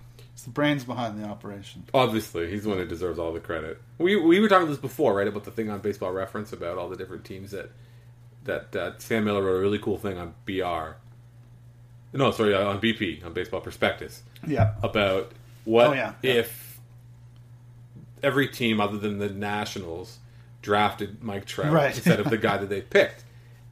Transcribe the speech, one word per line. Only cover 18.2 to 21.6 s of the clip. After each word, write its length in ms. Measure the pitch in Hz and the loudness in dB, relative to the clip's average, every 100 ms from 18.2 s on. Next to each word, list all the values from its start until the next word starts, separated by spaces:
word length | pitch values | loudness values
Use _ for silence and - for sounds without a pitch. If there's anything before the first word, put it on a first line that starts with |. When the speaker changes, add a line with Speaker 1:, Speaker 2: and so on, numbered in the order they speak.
Speaker 2:
every 240 | 139 131 131 | 0 2 0
team 320 | - 120 107 | 0 0 2
other 180 | 101 104 | 0 0
than 200 | 107 101 | -4 -2
the 120 | 101 | -4
Nationals 880 | 98 104 104 104 - 87 82 - - - - - - | -4 -4 -4 -4 -8 -8 -10 -12 -16 -20 -20 -20 -12
drafted 600 | 101 104 104 - 101 101 | 0 4 4 0 -8 -8
Mike 220 | 117 101 - | -8 -8 -8
Trout 280 | - | -4